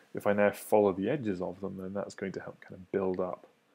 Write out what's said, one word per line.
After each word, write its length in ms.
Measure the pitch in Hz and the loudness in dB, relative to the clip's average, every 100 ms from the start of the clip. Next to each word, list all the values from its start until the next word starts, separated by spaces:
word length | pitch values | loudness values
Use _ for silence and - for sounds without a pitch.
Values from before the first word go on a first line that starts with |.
| _ | _
if 120 | - 104 | -4 0
I 60 | |
now 180 | 101 101 | 4 4
follow 420 | - - 107 101 | 2 2 6 6
the 160 | 92 101 | 4 0
edges 320 | 151 107 90 | -2 -2 -2
of 200 | 90 90 | -4 -6
them, 160 | 95 95 | -8 -8
then 160 | 95 | -8
that's 240 | 98 101 - | -8 -8 -6
going 160 | 98 | -8
to 80 | 90 | -8
help 200 | - - | -10 -16
kind 140 | - | -18
of 160 | 98 92 | -18 -4
build 300 | 98 95 92 | 0 0 0
up 260 | 92 - - _ _ | -2 -6 -14 _ _